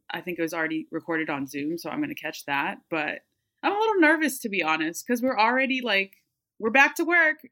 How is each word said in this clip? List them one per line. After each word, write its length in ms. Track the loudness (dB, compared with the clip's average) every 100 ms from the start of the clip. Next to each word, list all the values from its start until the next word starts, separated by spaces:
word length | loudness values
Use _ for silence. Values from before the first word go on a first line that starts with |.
| -10
I 100 | -10
think 160 | -8 -4
it 60 |
was 100 | -4
already 340 | -2 -4 -4 -6
recorded 400 | -10 -4 -4 -2
on 160 | -4 -6
Zoom, 320 | -6 -6 -6
so 100 | -6
I'm 100 | -6
gonna 140 | -6
catch 320 | -8 -10 -10 -4
that. 320 | -2 -2 -6 -6
But 320 | -6 -4 -6 -12 _ _ _
I'm 100 | -2
a 60 | 0
little 200 | 2 4
nervous, 380 | 4 4 0 -4
to 80 | -4
be 120 | -2
honest, 440 | 0 0 -2 -4 -4
'cause 160 | -2
we're 140 | 0 2
already, 440 | 4 4 0 0
like, 320 | 0 0 0 _ _ _ _ -6
we're 100 | 2
back 260 | 6 6 4
to 60 | 2
work, 320 | 4 4 0 -8